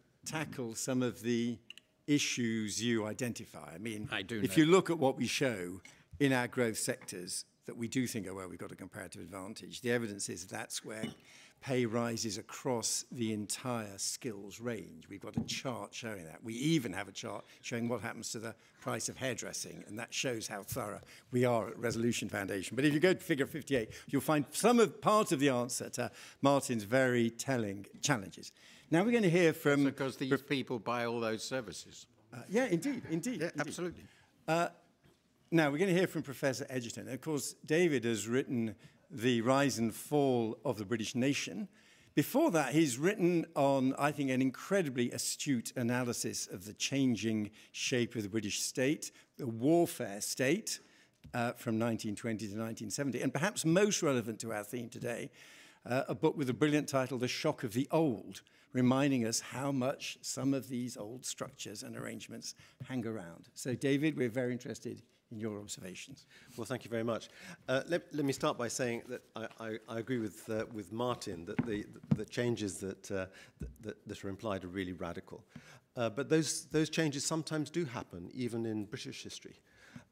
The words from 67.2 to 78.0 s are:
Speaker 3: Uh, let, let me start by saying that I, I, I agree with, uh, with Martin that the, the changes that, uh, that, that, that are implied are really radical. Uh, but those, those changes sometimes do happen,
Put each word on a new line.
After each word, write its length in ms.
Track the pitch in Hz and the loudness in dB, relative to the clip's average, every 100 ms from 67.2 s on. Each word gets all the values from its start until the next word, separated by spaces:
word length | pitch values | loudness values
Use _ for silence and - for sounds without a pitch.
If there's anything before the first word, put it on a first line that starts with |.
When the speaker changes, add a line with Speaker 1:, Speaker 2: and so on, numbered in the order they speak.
| - - - - - | -4 -18 -18 -16 0
Speaker 3:
Uh, 140 | 131 135 | 0 0
let, 160 | 170 - | -4 -4
let 120 | 151 | -2
me 80 | 143 | 0
start 260 | 131 151 120 | 2 0 0
by 80 | 120 | -4
saying 360 | - 127 117 117 | -2 -2 -2 -6
that 140 | 120 - - | -12 -10 -10
I, 100 | 113 - | -10 -8
I, 180 | 113 110 - | -8 -8 -6
I 100 | 117 | -6
agree 180 | 117 127 | -2 -2
with, 320 | 107 - - | -2 -6 -4
uh, 140 | 110 - | -2 -2
with 200 | 110 90 | -6 -8
Martin 520 | 110 123 117 - 87 | -2 -2 -2 -4 -8
that 200 | 85 110 | -4 -2
the, 220 | 120 104 - - - - | 0 -2 -4 -14 0 0
the 80 | |
changes 540 | 107 - 120 113 104 87 | 0 0 2 2 0 -2
that, 300 | 95 98 - | -6 -6 -4
uh, 140 | 98 95 - - _ | -4 -4 -8 -20 _
that, 220 | - - | -10 -8
that, 260 | 104 - - | -12 -12 -12
that 160 | 101 | -8
are 40 | 101 | -8
implied 360 | 95 113 98 | -6 -2 -2
are 40 | 90 | -4
really 240 | 92 92 | -4 -4
radical. 520 | 87 87 87 - 80 - - - - _ - | -4 -6 -6 -10 -16 -16 -20 -20 -20 _ -2
Uh, 140 | 117 | -2
but 180 | 107 127 | 0 2
those, 360 | 160 156 - - | 4 4 -2 0
those 180 | 156 156 | 0 2
changes 340 | - 160 139 | 2 0 0
sometimes 460 | - 165 151 156 143 | -2 -2 -2 -2 -2
do 140 | 170 | -2
happen, 440 | 165 113 | -2 -4